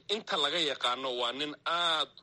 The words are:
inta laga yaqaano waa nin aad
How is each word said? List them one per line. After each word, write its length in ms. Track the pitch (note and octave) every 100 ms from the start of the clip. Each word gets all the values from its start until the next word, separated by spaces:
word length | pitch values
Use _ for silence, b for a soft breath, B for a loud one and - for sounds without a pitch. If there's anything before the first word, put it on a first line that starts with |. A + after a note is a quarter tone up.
| -
inta 280 | G#3+ - D#3
laga 220 | C#3+ E3+
yaqaano 500 | D3+ B2+ B2 B2 C3+ B2
waa 140 | A#2+
nin 220 | B2+ D3 D3
aad 460 | - E3+ E3+ D#3+ C#3 -